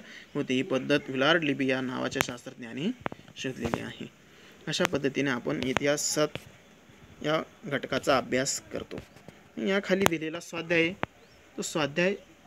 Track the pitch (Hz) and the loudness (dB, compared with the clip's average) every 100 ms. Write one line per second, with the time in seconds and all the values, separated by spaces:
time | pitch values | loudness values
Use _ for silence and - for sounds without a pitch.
0 | - - - 147 135 127 131 131 135 143 | 2 -16 -8 -4 0 0 2 0 2 0
1 | - 127 139 170 151 135 131 131 127 127 | 2 2 4 6 4 2 2 0 0 -2
2 | 127 131 - 123 - - 117 120 175 254 | -2 0 -2 -4 -12 -14 -10 -4 -4 -4
3 | - - - - 135 123 - - 113 - | -8 -12 -16 -8 -8 -4 -4 -4 -6 -10
4 | - - - - - - - 156 180 147 | -12 -16 -20 -20 -20 -14 -4 2 2 4
5 | 139 - 139 120 131 151 127 123 143 147 | 0 2 2 0 0 -2 0 0 2 2
6 | - - 151 - - - - - - - | 0 2 0 -2 -16 -20 -20 -20 -20 -20
7 | - - 147 160 - - 185 135 - - | -20 -6 -2 0 -2 -10 -4 -4 -2 -2
8 | - 135 - 127 131 - - - - - | 4 4 4 0 0 -4 -6 -10 -8 -12
9 | - - - - - - 214 196 196 190 | -14 -20 -20 -20 -16 -4 0 0 2 4
10 | 190 160 156 170 - 170 165 170 165 196 | 4 2 -4 -8 -8 -8 0 2 2 0
11 | - - - - - - - 170 143 156 | -8 -10 -20 -20 -18 -10 -4 0 0 2
12 | 180 208 - - | 0 0 -10 -20